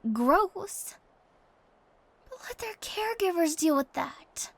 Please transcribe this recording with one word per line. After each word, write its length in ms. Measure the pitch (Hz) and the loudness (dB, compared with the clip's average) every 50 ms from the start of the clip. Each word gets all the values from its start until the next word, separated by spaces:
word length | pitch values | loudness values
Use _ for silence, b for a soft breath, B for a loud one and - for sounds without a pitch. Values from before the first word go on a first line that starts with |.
| - 226 | -2 -2
Gross. 800 | 220 220 240 247 294 370 427 370 - 392 392 392 - - - - - - _ _ _ _ _ _ _ _ _ _ _ _ _ _ _ _ _ _ _ _ _ _ _ _ _ - | 0 2 4 4 6 6 4 2 0 -8 -10 -10 -10 -10 -12 -12 -14 -18 _ _ _ _ _ _ _ _ _ _ _ _ _ _ _ _ _ _ _ _ _ _ _ _ _ -20
But 100 | 523 508 - | -20 -16 -14
let 140 | - 494 - | -14 -12 -10
their 160 | 466 440 427 _ | -10 -10 -10 _
caregivers 760 | - - - 415 427 440 453 453 415 381 349 339 339 311 302 | -12 -8 -4 -4 -2 -2 0 2 2 2 4 4 2 2 2
deal 200 | 320 311 320 294 | 2 2 2 4
with 160 | 277 - - _ | 2 0 -2 _
that. 560 | - 269 262 - - - _ _ - - - - | -6 -6 -6 -8 -16 -20 _ _ -12 -12 -12 -12